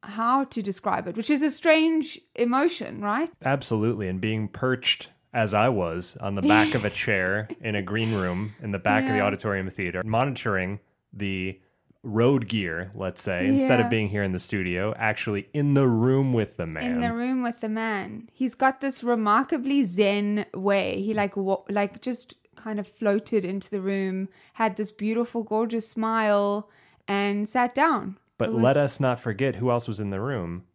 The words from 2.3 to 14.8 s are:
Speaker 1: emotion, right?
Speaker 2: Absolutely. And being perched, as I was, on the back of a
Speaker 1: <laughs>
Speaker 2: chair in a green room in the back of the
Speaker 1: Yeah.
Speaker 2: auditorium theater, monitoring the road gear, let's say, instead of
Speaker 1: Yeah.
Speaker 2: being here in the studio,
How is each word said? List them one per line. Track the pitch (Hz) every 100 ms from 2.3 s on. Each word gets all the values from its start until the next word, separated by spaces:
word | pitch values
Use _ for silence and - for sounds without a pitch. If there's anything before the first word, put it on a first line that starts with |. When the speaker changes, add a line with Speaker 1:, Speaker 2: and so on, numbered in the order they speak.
| -
Speaker 1:
emotion, | 240 254 320 - - -
right? | 202 226 330 -
Speaker 2:
Absolutely. | 127 139 - 110 110 107 95
And | 92
being | 107 110 107
perched, | - 131 127 - - - _ _
as | 123 107
I | 101 120
was, | 110 87 82 90 -
on | 101 98
the |
back | 95 107 104 127
of | 104
a |
Speaker 1:
<laughs> | -
Speaker 2:
chair | - 101 92 101 107 -
in | 113 104
a |
green | 92 107 113
room | 107 92 90 104 107
in | 107
the | 98
back | 107 104
of | 107
the | 104
Speaker 1:
Yeah. | 101
Speaker 2:
auditorium | 101 107 98 95
theater, | - 90 87 107
monitoring | 110 139 123 113 95 92 101 _ _ _
the | - 101 95 92 95 _ _ _ _
road | 120 107 120 139 104
gear, | 110 90 82 92 104
let's | 95 -
say, | - 90 92
instead | 269 262 120
of | 240
Speaker 1:
Yeah. |
Speaker 2:
being | 160 104
here | 104
in | 98
the | 92
studio, | - 101 92 90